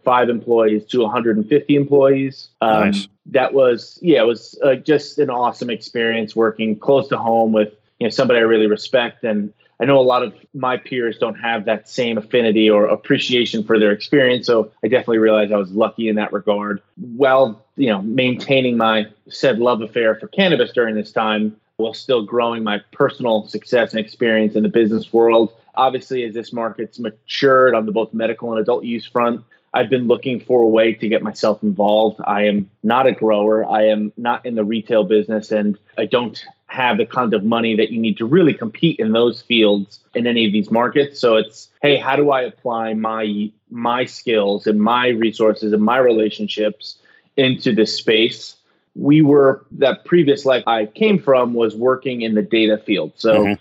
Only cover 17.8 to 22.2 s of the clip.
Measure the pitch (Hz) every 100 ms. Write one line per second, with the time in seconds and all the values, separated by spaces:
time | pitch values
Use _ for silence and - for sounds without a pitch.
17.8 | 131 101 104 127 127 120 - 135 127 117
18.8 | 110 110 107 _ _ - 139 110 120 120
19.8 | 110 123 113 110 - - 190 135 117 -
20.8 | 113 107 104 120 110 107 107 - _ -
21.8 | 110 - - 123